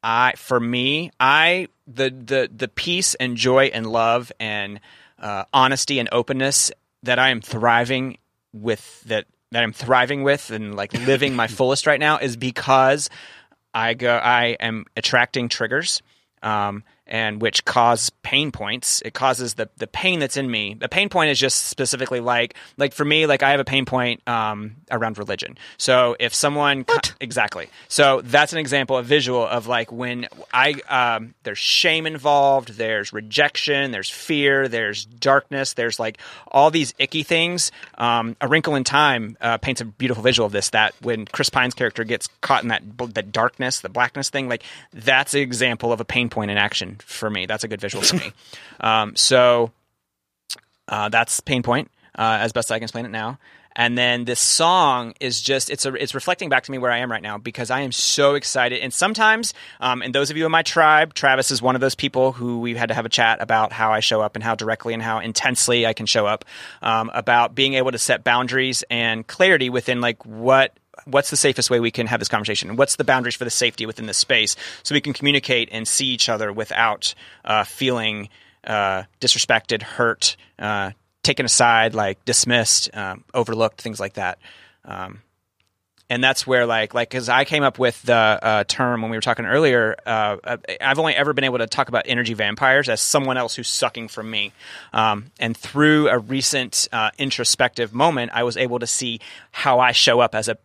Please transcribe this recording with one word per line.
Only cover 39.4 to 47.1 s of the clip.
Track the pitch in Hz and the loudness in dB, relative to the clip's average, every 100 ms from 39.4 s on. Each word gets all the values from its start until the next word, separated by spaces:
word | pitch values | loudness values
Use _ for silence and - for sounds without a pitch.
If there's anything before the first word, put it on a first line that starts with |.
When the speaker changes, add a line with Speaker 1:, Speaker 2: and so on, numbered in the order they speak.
Speaker 1:
uh, | 117 113 | -4 -2
paints | - 127 | -4 -6
a | 113 | -8
beautiful | 104 127 113 | -6 -4 0
visual | 113 123 107 | 0 0 -2
of | |
this, | 101 - | -2 -2
that | 110 107 - | 2 0 0
when | - 113 104 | -6 -6 -6
Chris | - 139 | -4 -2
Pine's | 135 127 | 0 0
character | - 120 110 113 | 0 -4 -4 -6
gets | 120 - _ | -6 -8 _
caught | - 127 | 0 0
in | 120 | 0
that | 110 101 120 | -4 -6 -12
bl-, | 123 | -8
the | 110 | -8
darkness, | 101 110 120 _ 127 127 | -4 0 -2 _ -6 -4
the | 95 | -6
blackness | 98 123 - 135 | -2 -2 -2 -6
thing, | 143 131 | -6 -4
like, | 117 - - - | -6 -8 -20 -20
that's | - 110 131 139 | -6 2 2 2
an | 147 | -2
example | 135 120 123 117 117 | -2 0 0 0 -2
of | 117 | -2
a | 117 | -2
pain | 123 120 | -2 -2
point | - 104 | -4 -2
in | 104 | 0
action | 104 - 92 98 | 0 -2 -8 -12
for | - | -16